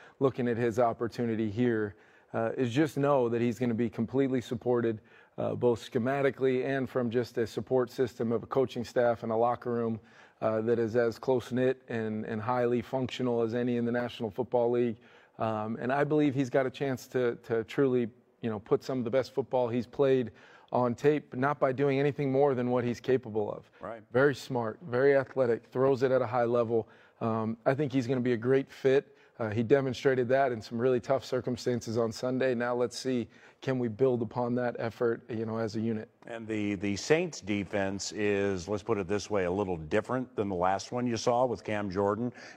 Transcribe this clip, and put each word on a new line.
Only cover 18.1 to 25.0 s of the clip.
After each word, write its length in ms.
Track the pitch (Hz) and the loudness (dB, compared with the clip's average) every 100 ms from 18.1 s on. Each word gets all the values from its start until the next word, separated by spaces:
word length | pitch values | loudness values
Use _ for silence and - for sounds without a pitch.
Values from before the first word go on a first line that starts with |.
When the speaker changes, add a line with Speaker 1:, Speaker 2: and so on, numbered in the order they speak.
| - _ _ | -6 _ _
Speaker 1:
you 80 | 117 | -6
know, 80 | 107 | -4
put 240 | - 143 | 0 0
some 160 | - 131 | 0 -4
of 60 | 117 | 0
the 60 | |
best 240 | 131 120 - | 0 -2 -4
football 340 | 120 131 123 | -2 0 0
he's 180 | 123 107 | -2 -4
played 440 | - 139 131 113 - - - - | 0 2 4 0 -8 -20 -20 -4
on 220 | 123 123 117 | 0 2 2
tape, 400 | 143 151 - 123 | 2 2 0 -2
not 240 | 135 147 | -2 2
by 140 | 139 | 0
doing 260 | 131 143 135 | 2 2 2
anything 320 | 143 139 139 | 0 0 0
more 240 | 131 143 127 | 4 4 2
than 160 | 123 | 0
what 140 | 123 120 | 0 0
he's 160 | 117 | -4
capable 500 | - 127 117 107 104 | 0 0 0 -4 -4
of. 200 | - - - | -6 -12 -14
Speaker 2:
Right. 220 | 92 113 101 | -12 -12 -2
Speaker 1:
Very 220 | 120 143 127 | 2 2 2
smart, 440 | - 127 113 107 170 | -4 -4 -4 -6 -4
very 300 | 120 | 2